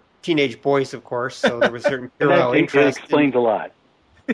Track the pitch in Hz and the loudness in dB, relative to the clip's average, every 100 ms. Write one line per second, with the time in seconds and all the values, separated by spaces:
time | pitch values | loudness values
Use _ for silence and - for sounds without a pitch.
0 | _ _ - 156 139 113 139 139 135 123 | _ _ -2 0 0 -2 0 0 0 -8
1 | - 123 127 - - 120 - 117 113 135 | -10 -6 -6 -2 -2 0 -2 0 -4 -4
2 | 131 - 147 170 160 139 - 139 143 131 | -8 -2 2 2 2 2 2 2 2 0
3 | - 151 143 123 117 101 78 _ _ _ | -2 0 2 2 0 0 -4 _ _ _
4 | _ _ - | _ _ -8